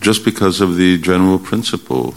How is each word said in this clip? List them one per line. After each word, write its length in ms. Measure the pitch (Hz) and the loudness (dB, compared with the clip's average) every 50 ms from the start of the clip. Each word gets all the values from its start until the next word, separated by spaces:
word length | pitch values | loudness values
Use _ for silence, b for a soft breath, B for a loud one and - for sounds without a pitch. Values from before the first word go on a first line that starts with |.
just 220 | - 101 110 - - | 0 0 0 0 -2
because 400 | 113 - - 104 95 85 95 101 | -4 -2 0 0 0 0 0 0
of 120 | 90 87 | 0 2
the 220 | 87 92 90 90 | 2 2 2 2
general 420 | 85 80 90 92 90 92 92 95 92 | 2 0 0 2 2 4 2 2 0
principle, 720 | 95 - - 113 117 - - - - - 64 64 60 58 - | -2 -4 -4 -4 -4 -4 -6 -8 -6 -4 -4 -4 -4 -4 -8